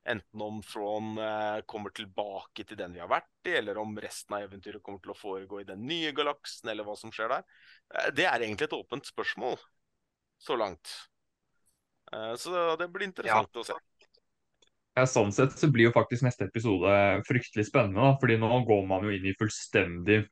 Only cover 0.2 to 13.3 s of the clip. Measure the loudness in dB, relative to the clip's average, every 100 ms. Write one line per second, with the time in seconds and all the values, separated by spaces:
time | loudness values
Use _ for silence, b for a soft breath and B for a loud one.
0.2 | -8 -12 -8 -10 -10 -8 -4 -4 -6 -6
1.2 | -6 -4 -4 -6 -8 -10 -10 -12 -10 -8
2.2 | -8 -8 -14 -18 -16 -10 -12 -10 -4 -4
3.2 | -4 _ -2 -2 -2 -6 -6 -8 -12 -14
4.2 | -10 -8 -8 -14 -16 -16 -14 -14 -14 -12
5.2 | -10 -10 -10 -12 -12 -10 -6 -4 -4 0
6.2 | -2 -2 -10 -12 -8 -8 -8 -10 -12 -6
7.2 | -2 -2 -6 b b b _ -4 -2 0
8.2 | 0 0 -2 -4 -4 -6 -6 -10 -10 -8
9.2 | -6 -4 -4 -6 -10 _ _ _ _ _
10.2 | _ _ -6 -2 -2 -6 -16 -16 -18 _
11.2 | _ _ _ _ _ _ _ _ -14 -10
12.2 | -8 -8 -6 -2 0 0 -4 -6 -8 -6
13.2 | 2